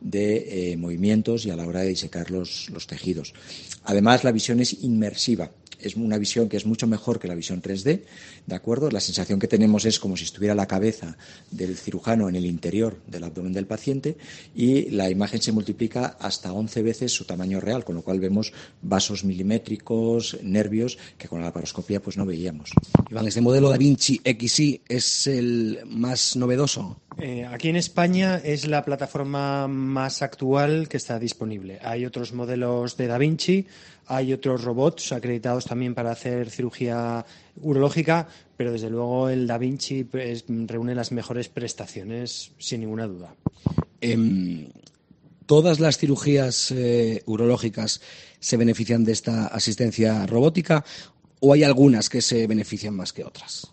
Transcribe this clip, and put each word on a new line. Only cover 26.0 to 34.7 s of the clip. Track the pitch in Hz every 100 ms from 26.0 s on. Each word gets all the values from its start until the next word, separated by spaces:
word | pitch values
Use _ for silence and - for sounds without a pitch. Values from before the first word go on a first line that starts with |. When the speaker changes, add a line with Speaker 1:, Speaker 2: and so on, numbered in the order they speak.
| 123 127 - 127
Speaker 2:
novedoso? | 123 127 143 - 98 - _ -
Speaker 3:
Eh, | 139 123 123
aquí | 123 160
en | 175
España | 170 - 175 185 190 185
es | 147 147 147
la | 147
plataforma | 147 139 139 143 139 143 139 139 139
más | 135 135 135 135 -
actual | 139 - 131 139 147 156 151
que | 127
está | - 113
disponible. | 113 - 110 104 95 98
Hay | 120 120 123
otros | 123 117
modelos | 123 120 123 123 120 120 -
de | 123
Da | 120
Vinci, | 151 160 - 190 190 - - - -
hay | 131 131
otros | 131 135 127
robots | 120